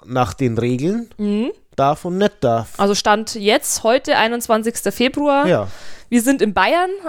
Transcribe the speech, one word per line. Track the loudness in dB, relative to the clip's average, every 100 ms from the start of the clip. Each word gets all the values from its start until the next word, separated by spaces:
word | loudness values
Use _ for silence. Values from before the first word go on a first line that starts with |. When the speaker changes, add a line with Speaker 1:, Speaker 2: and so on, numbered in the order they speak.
Speaker 1:
nach | -4 -2 -2
den | 0 -2 0
Regeln | -2 0 -2 -2 -6 -6
Speaker 2:
Mhm. | -2 -2 -2 -6 _ 0
Speaker 1:
darf | 0 0
und | -2 0
nicht | 0 0
darf. | 0 0 -2 -2
Speaker 2:
Also | 0 2
Stand | 2 0 0 -4
jetzt, | 0 2 0 -2
heute, | 2 2 2 0
einundzwanzigster | 0 -2 0 0 0 -4 -4
Februar. | 0 0 0 0 2 2
Speaker 1:
Ja. | 2 -2 -8 -12 -12 -2
Speaker 2:
Wir | 0
sind | 2 2
in | 2
Bayern, | 2 2 2 0 -4